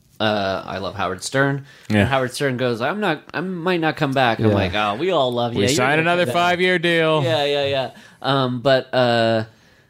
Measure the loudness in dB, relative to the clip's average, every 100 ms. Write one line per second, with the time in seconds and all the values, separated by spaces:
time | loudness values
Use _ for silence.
0 | _ -4 -2 0 -2 -4 -6 -8 -8 -6
1 | -6 -6 -4 0 0 -2 -8 -18 0 2
2 | 2 2 -2 -2 -4 0 -2 -2 -4 -2
3 | -2 -4 -6 -8 -6 -4 -2 0 0 0
4 | 0 2 2 2 2 2 0 0 -2 -2
5 | 0 0 0 0 -2 0 0 2 2 2
6 | 2 0 0 2 0 2 2 2 0 2
7 | 2 2 0 0 0 0 0 -2 -4 -10
8 | -20 -6 -2 0 0 0 2 2 2 0
9 | 2 4 2 0 -2 -12 _ _ _